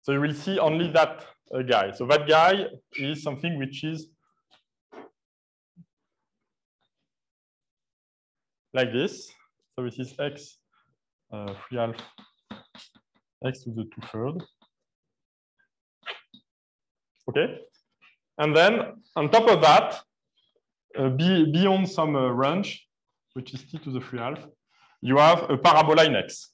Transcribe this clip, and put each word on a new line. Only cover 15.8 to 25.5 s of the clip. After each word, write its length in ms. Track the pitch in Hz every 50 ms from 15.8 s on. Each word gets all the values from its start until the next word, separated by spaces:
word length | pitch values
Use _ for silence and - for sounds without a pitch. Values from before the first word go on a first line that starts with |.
| _ _ _ _ _ - - - _ _ _ _ _ _ _ _ _ _ _ _ _ _ _ _ _ _ _ _ _ -
Okay. 300 | - 143 165 254 - - - _ _ _ _ _ _ _ _ _ _ _ _ _ _ -
And 140 | 151 156 147
then 180 | 160 175 202 226 220 - - - - _ _ _
on 140 | 165 151 147
top 180 | 220 226 226
of 140 | 233 202 156
that, 400 | 156 151 156 208 233 - - - _ _ _ _ _ _ _ _ _ _ _ _ _ _ _ _ _ _ -
uh, 120 | - 135 131
be-, 420 | 127 135 165 185 190 175 156 151
beyond 360 | 147 170 190 196 190 190 185
some, 280 | 180 - - 160 147 147
uh, 140 | 135 127 127
range, 580 | 117 120 135 143 165 196 196 - - - _ _ _ _ _ _ _ _ _ _ _
which 200 | 131 127 - -
is 100 | 127 -
t 140 | _ -
to 140 | 156 - 143
the 100 | 127 127
three 180 | 127 - 131 120
half, 200 | 117 127 151 - - - _ _ _ _ _ _ _ _ _ _
you 180 | - 123 135
have 300 | 143 147 160 175 175 170
a 80 | -